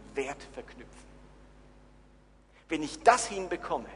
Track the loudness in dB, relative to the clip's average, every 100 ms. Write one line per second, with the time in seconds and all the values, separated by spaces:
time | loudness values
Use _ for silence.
0 | -8 -4 -4 -6 -12 -14 -14 -16 -18 -20
1 | -20 -20 -20 -20 -20 -20 -20 -20 -20 -20
2 | -20 -20 -20 -20 -20 -20 -4 -2 -2 6
3 | 8 8 4 -4 -2 -4 -2 -4 -4